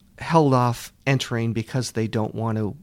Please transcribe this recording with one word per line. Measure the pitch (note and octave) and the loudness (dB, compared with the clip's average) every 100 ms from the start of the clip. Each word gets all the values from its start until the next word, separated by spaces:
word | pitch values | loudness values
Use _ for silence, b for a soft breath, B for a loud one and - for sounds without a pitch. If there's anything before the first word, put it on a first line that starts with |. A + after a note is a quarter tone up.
| _ - | _ -14
held | - E3 D3 | 0 4 4
off | B2+ B2 A#2 - - - | 4 2 -2 -8 -4 0
entering | C3+ - A#2+ A#2 | 0 0 -2 -2
because | A2+ A2 C3+ A#2 | -2 -2 -4 -2
they | - A2 | -2 -2
don't | A2 G#2+ | -2 -2
want | G2+ A2+ A2 | -2 -2 0
to | G#2 - | -2 -6